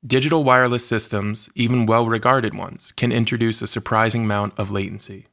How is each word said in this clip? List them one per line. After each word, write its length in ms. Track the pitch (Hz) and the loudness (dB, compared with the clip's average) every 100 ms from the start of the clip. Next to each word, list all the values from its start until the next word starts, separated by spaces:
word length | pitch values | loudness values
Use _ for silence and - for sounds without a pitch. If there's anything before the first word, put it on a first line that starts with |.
| 127 | 0
Digital 380 | 127 143 160 | 0 2 2
wireless 420 | 139 127 127 120 - | 4 6 4 0 -2
systems, 600 | 113 - 107 101 107 - - | -4 -2 -4 -4 -6 -10 -2
even 300 | 117 123 113 | 0 2 4
well-regarded 680 | 113 113 113 120 135 110 | 2 2 2 2 2 0
ones, 380 | 98 92 - - | -4 -12 -14 -18
can 180 | - 120 | -4 0
introduce 500 | 117 113 120 113 110 | 2 0 0 0 -2
a 60 | 110 | -6
surprising 560 | - - 110 113 113 | -8 -2 2 2 0
amount 340 | 110 104 104 - | -2 -2 -2 -4
of 140 | 101 | -4
latency. 560 | 101 98 101 - 98 98 | -4 -6 -8 -14 -18 -20